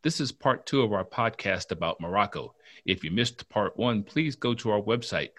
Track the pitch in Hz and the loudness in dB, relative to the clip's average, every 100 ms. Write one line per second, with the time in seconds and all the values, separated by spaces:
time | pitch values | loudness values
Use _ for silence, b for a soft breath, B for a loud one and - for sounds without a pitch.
0 | 156 - 135 - 139 123 - 139 117 101 | -2 -2 -4 0 0 0 0 2 2 0
1 | 95 - 117 - 101 92 - 82 82 - | -2 0 -2 0 -2 -2 -2 -2 -2 -2
2 | 82 95 101 - 60 _ B B - 92 | -2 2 2 0 -10 _ B B -2 0
3 | 78 95 117 - - - 101 - 120 113 | 0 0 0 -2 -4 0 0 0 0 0
4 | 101 - 156 131 123 117 117 104 104 120 | -2 0 -2 0 -2 -2 0 0 2 -2
5 | 117 90 71 | 0 -4 -4